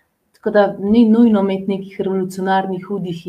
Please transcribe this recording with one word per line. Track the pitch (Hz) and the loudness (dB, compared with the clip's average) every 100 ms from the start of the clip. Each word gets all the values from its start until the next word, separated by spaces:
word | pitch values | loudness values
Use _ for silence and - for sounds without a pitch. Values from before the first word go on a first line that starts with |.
| _ _ _ _ | _ _ _ _
Tako | 220 | -2
da | 208 196 190 | 2 2 -2
ni | 196 226 220 | 0 4 4
nujno | 220 233 208 | 6 4 4
imeti | 196 190 196 | 0 -2 -4
nekih | 190 196 - | -6 -8 -8
revolucionarnih, | 190 190 185 - 190 190 190 180 - | -4 -4 -4 -6 -2 -2 -2 -8 -8
hudih | 202 175 170 | -8 -8 -10